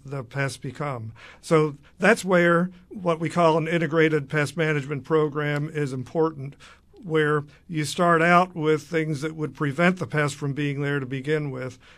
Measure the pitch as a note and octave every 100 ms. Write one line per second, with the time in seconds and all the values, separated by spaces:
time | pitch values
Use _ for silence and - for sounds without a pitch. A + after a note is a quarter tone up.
0 | C3+ C#3 A2+ C#3 C#3 - C3+ - D3 B2
1 | A2 - - - - D#3+ D#3 C#3 - -
2 | G3 A3 F#3 F3+ E3+ E3+ F3+ - - A#3+
3 | F3 D#3+ D#3+ F3 E3+ D#3+ D#3 E3+ D#3+ D#3+
4 | D#3 D3+ C#3 D#3 C#3 - D#3 D3+ C3+ C#3+
5 | - D#3+ D3+ D3+ D3 C#3+ D3 D3+ C#3+ C3
6 | A#2+ D#3+ D#3+ D3 C3+ - - - _ F#4+
7 | G3+ D#3 D3+ D3+ D3 - - D#3 C#3+ -
8 | F3 E3 E3+ F3 F#3 F3 D3+ D3+ - E3
9 | D#3 C#3+ D#3 D#3+ D3+ - D3 C3+ F3 F3+
10 | D#3+ D3+ D3 C#3+ C#3+ C3+ D3 C#3 C#3+ C#3+
11 | B2+ C3+ C3+ D#3 D3 C3 B2+ - -